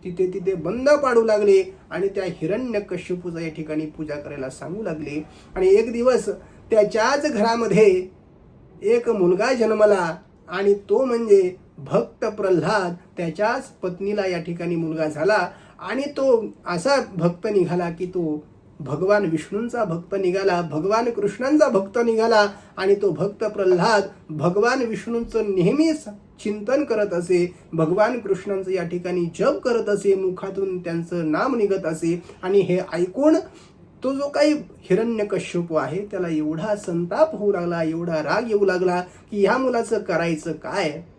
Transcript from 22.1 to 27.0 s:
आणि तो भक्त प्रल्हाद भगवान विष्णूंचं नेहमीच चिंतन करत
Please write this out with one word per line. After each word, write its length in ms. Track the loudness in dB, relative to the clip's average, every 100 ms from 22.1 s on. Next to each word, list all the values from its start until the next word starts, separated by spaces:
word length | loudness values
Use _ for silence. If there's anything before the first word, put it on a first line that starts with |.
| 2 4 4 4 0 -18 -6
आणि 180 | 0 2
तो 140 | 2
भक्त 340 | -2 -4 -4
प्रल्हाद 600 | -6 0 2 4 4 4 2 -8 -12
भगवान 520 | -2 0 2 2 2
विष्णूंचं 720 | -2 -6 -4 -6 -4 -4 -2 0
नेहमीच 500 | 2 2 2 0 -6 -18 -20 -10
चिंतन 400 | -6 -6 -2 -2
करत 300 | 0 -2